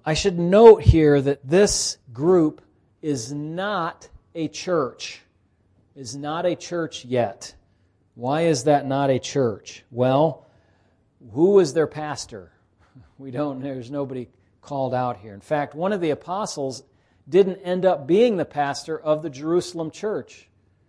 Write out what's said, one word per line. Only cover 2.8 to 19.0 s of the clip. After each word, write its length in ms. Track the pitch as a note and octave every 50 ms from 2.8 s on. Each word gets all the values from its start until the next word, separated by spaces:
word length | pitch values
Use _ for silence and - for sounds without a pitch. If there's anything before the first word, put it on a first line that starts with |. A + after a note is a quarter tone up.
| _ _ _ _
is 300 | - D3+ C#3+ B2 A#2 C3+
not 760 | D3 D3 D3+ D#3 E3 F3 F#3+ G#3 G#3 F3+ E3 E3 - - - - - - _ _ -
a 140 | E3+ D#3+ D3
church, 720 | - - - F#3 F3+ D#3+ C3+ A#2 - - - - - - _ _ _ _ _ _ _ _ _ _ _ _ _ _ _
is 180 | C#3+ C3 A2 C3
not 320 | C#3 C#3+ D3 D3+ E3+ F3+
a 100 | F3+ D#3+
church 480 | - - - F3 E3+ E3 - - - -
yet. 500 | A#2+ B2 B2 A2+ G2+ - - - - - _ _ _ _ _ _ _ _ _ _ _ _
Why 260 | A#2 A#2+ C3 D3 D#3+
is 240 | E3+ E3 D#3 B2 A#2+
that 200 | D3+ D3 C#3+ C3
not 240 | D#3 C3+ C#3 C#3+ C3+
a 80 | C3
church? 680 | A#2+ - - - C#3+ B2+ A2+ G2 - - - - - _ _
Well, 540 | A#2 A#2 B2 B2+ C3 C#3+ D#3 D#3+ D3 - - _ _ _ _ _ _ _ _ _ _ _ _ _ _ _ C3 A2+
who 200 | G2+ C#3 E3+ G3
was 220 | G3+ G3 F3+ C#3+ C3
their 140 | D#3+ D3+
pastor? 640 | - - D3+ D3+ D3+ C#3+ - - - A#2+ G2 F2 E2 _ _ _ _ _ _ _
<laughs> 340 | _ _ B2+ - _ _
We 140 | - C3+ C3+
don't, 300 | B2 C#3+ D3 D3 C3+ C3
there's 280 | C3+ C#3+ C3 B2+ A2+ A#2+
nobody 380 | D3 C#3+ C#3 B2+ C3+ B2+ A#2+ - _ _ _ _ _ _
called 320 | _ - D3 C3+ C3+ B2 B2+
out 240 | B2+ B2+ B2 A#2
here. 160 | G2 G#2 A2 G2
In 80 | G2
fact, 320 | - - D#3 D3 C#3+ C3 -
one 200 | D3+ F3+ G3 G#3+
of 80 | F#3
the 80 | F3 D#3
apostles 760 | C3+ - - E3+ F3+ G3+ G#3+ - - D#3 C#3 C3+ B2 - - _ _ _ _ _ _ _ _ C3+
didn't 280 | C#3+ F#3+ G3 F#3+ F3+
end 280 | - - F3+ F3+ F#3 F3+
up 220 | F#3 F3 D3 C3+
being 280 | C3+ E3+ G#3 A#3+ B3 G#3
the 80 | F3 C#3+
pastor 560 | - - D3 C#3+ C#3+ C#3 - - E3 D#3+
of 220 | D3+